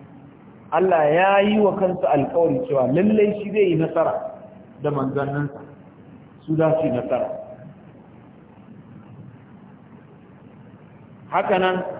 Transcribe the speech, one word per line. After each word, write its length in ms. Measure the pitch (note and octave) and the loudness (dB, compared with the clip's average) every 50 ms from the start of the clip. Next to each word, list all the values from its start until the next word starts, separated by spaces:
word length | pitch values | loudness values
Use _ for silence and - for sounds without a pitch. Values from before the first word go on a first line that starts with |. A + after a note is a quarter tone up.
| - - - - - - - - - - - - - - | -20 -20 -20 -20 -20 -20 -20 -20 -20 -20 -20 -20 -10 -4
Allah 300 | - E3 F#3 F#3+ F3+ D#3+ D3+ D3 | -2 0 2 2 2 2 4 4
ya 280 | D3+ F3 F#3+ G3 G3 G3+ | 4 4 4 4 4 4
yi 180 | G3 G#3 G#3+ G#3+ | 4 4 4 4
wa 160 | G#3 F#3+ - | 2 2 2
kansa 320 | G3+ F#3+ F#3 F3+ - - | 0 0 -2 0 -2 0
alƙawari 560 | E3 - C#3 C3+ - - E3+ E3 D#3 C#3 C3 - - | 0 2 0 0 0 0 2 2 2 0 -2 -2 -2
cewa 180 | D3 C3+ B2+ C3+ | 0 0 0 2
lallai 480 | C#3 E3+ G3+ G#3+ G#3+ G#3+ G#3 G#3 - G#3 | 2 2 2 4 4 4 2 2 0 -2
shi 80 | G#3 G3+ | -6 -2
zai 200 | F#3 G#3+ G3 F3+ | 0 2 2 2
yi 60 | E3 | 2
nasara 380 | D#3 D#3+ D#3+ - E3 D#3+ - - - - - - - - - - - - - - - | 0 -2 -2 0 0 0 0 -2 -4 -8 -10 -14 -16 -20 -20 -20 -20 -20 -20 -12 -8
da 80 | C#3 D3 | -6 -4
manzanninsa. 680 | C#3+ C#3 C3+ C3 C3+ C#3+ C#3 C3+ C#3 C#3+ C#3+ C#3 - - - - - - - - - - - - - - - - - - - | -4 -4 -4 -4 -4 -4 -4 -4 -4 -4 -6 -6 -8 -14 -18 -20 -20 -20 -20 -20 -20 -20 -20 -20 -20 -20 -20 -20 -20 -12 -8
Su 80 | - D#3+ | -4 0
za 180 | D#3 D#3+ D#3 D#3+ D#3+ | 0 2 2 2 0
su 80 | D#3 | 0
yi 60 | C3+ | -2
nasara. 360 | B2 A#2+ - - C3 A#2+ - - - - - - - - - - - - - - - - - - - - - - - - - - - - - - - - - - - - - - - - - - - - - - - - - - - - - - - - - - - - - - - - - - - - - - - - - - - - - - - - - - | -2 -4 -4 -2 -2 -4 -4 -4 -8 -12 -14 -16 -18 -20 -20 -20 -20 -20 -20 -20 -20 -20 -20 -20 -20 -20 -20 -20 -20 -20 -20 -20 -20 -20 -20 -20 -20 -20 -20 -20 -20 -20 -20 -20 -20 -20 -20 -20 -20 -20 -20 -20 -20 -20 -20 -20 -20 -20 -20 -20 -20 -20 -20 -20 -20 -20 -20 -20 -20 -20 -20 -20 -20 -20 -20 -20 -20 -20 -20 -20 -20 -20 -20 -20 -20 -20 -8 -4
Haka 280 | D#3 F3+ G3 G#3+ G3+ F#3 | -2 -2 0 0 0 2
nan, 260 | F#3 F#3 F#3 F3+ - - - | 2 0 0 -2 -4 -6 -10